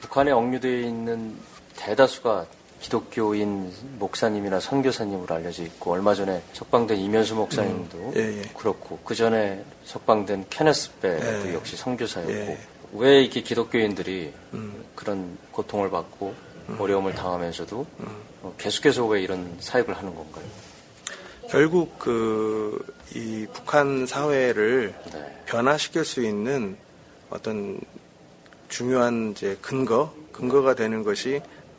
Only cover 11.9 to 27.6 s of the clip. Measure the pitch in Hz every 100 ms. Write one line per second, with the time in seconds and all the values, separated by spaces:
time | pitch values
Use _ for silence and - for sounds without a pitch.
11.9 | 123 117 - 95 104 101 76 - - -
12.9 | 107 131 139 127 123 - 117 117 120 107
13.9 | 92 92 92 76 - - - 107 101 -
14.9 | - - 98 90 90 - - - 104 95
15.9 | 90 - - 98 - - - - 110 98
16.9 | 98 95 82 90 87 85 82 85 110 156
17.9 | - - 101 - - 95 - 104 - 147
18.9 | 123 113 104 92 92 87 85 - 123 104
19.9 | 92 95 82 78 78 - - - - -
20.9 | - - - - - - 139 160 175 156
21.9 | - - 113 113 110 110 110 107 - -
22.9 | - - 117 113 110 107 - - 147 139
23.9 | 135 127 135 147 139 127 107 107 131 104
24.9 | - - 78 71 - - 117 127 151 -
25.9 | 165 147 - 113 104 117 139 101 95 -
26.9 | - - - - - 113 107